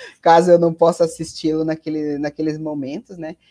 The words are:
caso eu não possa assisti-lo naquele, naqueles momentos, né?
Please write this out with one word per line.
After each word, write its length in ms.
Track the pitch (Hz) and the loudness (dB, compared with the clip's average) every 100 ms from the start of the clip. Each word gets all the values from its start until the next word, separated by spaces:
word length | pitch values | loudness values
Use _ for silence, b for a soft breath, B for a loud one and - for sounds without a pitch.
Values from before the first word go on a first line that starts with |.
| B - | B -2
caso 300 | 170 165 180 | 4 6 6
eu 80 | 175 | 4
não 160 | 170 | 4
possa 320 | 165 170 175 165 | 2 2 2 -2
assisti-lo 580 | - 160 - 160 156 | -4 -12 -6 -4 -2
naquele, 540 | 160 160 160 156 151 143 | -2 -6 -6 -6 -4 -6
naqueles 400 | 147 147 156 151 | -6 -6 -6 -6
momentos, 600 | 156 151 135 160 - 185 | -8 -8 -8 -10 -14 -14
né? 180 | 156 - b | -14 -16 b